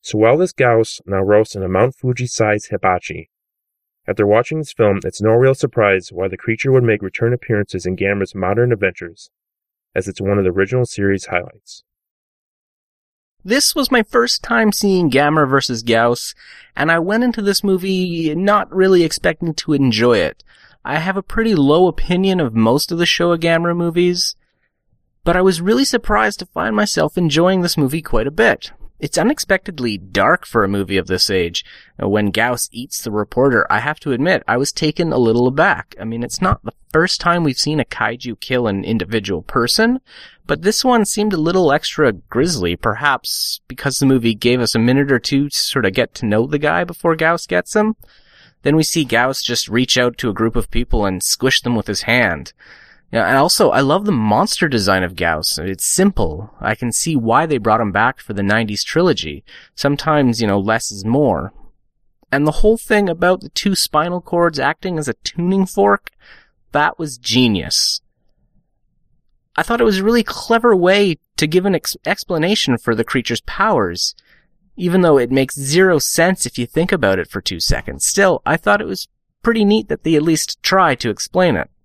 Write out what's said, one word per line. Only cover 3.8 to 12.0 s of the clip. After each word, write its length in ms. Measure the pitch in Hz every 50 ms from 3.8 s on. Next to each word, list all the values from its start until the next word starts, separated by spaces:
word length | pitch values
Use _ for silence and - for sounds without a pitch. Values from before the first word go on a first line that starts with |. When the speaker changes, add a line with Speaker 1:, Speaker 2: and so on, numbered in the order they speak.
| _ _ _ _ _
Speaker 1:
after 220 | - 98 107 104
watching 300 | 101 104 113 120 - 156
this 160 | 156 151 - -
film, 260 | - 113 104 98 98 -
it's 160 | 95 - -
no 100 | 104 110
real 240 | 110 120 131 135 131
surprise 540 | - - 127 _ 120 107 101 95 95 90 -
why 160 | 92 87 95
the 80 | 95 95
creature 380 | - - 117 113 - - 135 131
would 100 | 131 123
make 180 | 117 107 104
return 300 | 101 95 - - 117 117
appearances 540 | 123 123 - - 113 104 101 - - 92 -
in 100 | 90 92
Gamera's 400 | 90 98 98 101 101 98 - -
modern 380 | 98 92 92 101 113 123 123 120
adventures, 560 | 98 98 92 87 - 90 85 80 _ - _ _ _ _ _ _ _ _ _ _ _ _ _ _
as 120 | 90 92
it's 120 | 98 92 -
one 180 | 98 98 101
of 60 | 101 95
the 80 | 92
original 340 | 87 98 98 98 127 127 123
series 420 | - - - 101 98 98 95 -
highlights. 560 | - 92 87 87 - - _ _ - - - _ _ _ _